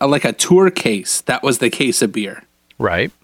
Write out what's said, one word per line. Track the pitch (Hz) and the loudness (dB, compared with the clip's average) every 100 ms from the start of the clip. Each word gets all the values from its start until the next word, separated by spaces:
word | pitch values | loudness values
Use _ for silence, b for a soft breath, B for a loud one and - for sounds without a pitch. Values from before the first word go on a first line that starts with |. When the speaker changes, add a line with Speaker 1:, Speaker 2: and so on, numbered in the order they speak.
Speaker 1:
a, | 139 | 0
like | 143 127 | 0 0
a | |
tour | - - 180 190 | -2 4 6 6
case | 185 120 101 - - | 2 -2 -2 -4 -4
that | - 127 | -4 -2
was | 139 120 | -2 0
the | 120 | -2
case | - 143 - | 0 -2 0
of | 110 | -2
beer. | 110 98 - - _ _ - | -2 -8 -10 -20 _ _ -4
Speaker 2:
Right. | 107 85 131 - | -2 0 -2 -8